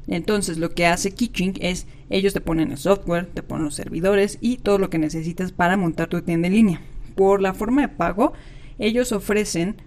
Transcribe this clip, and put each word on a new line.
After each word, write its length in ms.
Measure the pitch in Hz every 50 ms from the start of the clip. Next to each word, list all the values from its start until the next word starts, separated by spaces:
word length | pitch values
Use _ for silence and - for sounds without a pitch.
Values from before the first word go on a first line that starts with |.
| -
Entonces, 520 | - 180 175 160 - 214 208 190 185 165 160
lo 100 | 165 165
que 160 | - - 170
hace 280 | 170 175 175 - 196
Kitching 420 | - - 247 226 - - 180 190 185 -
es, 240 | - 180 180 170 - - - - - -
ellos 240 | 196 190 190 196 196
te 80 | 196
ponen 300 | - 165 165 160 156 147
el 40 | 143
software, 480 | - - 175 196 190 - 175 170 170 180
te 180 | - - -
ponen 220 | - - - 143 160
los 100 | 147 143
servidores 600 | - - - - 165 170 196 202 196 196 202 202 -
y 160 | - 233 247 -
todo 180 | - 208 202
lo 140 | 196 190 180
que 80 | 175 160
necesitas 520 | 156 151 156 160 160 170 170 - 190 185
para 280 | - - 175 175 185 202
montar 300 | 185 165 147 - 165 -
tu 120 | 175 170
tienda 260 | - - 170 165 170
en 60 | 180
línea. 300 | 190 220 226 196 165 - - - - - - - -
Por 260 | - 196 196 196 202
la 140 | 190 190 190
forma 260 | - 214 220 254 285
de 80 | 277 -
pago, 460 | - - 175 170 170 196 254 330 - - - - - - - - - -
ellos 340 | 208 220 226 247 247 247
ofrecen 640 | 220 196 196 - 208 208 208 208 - 165 170 190 214 - -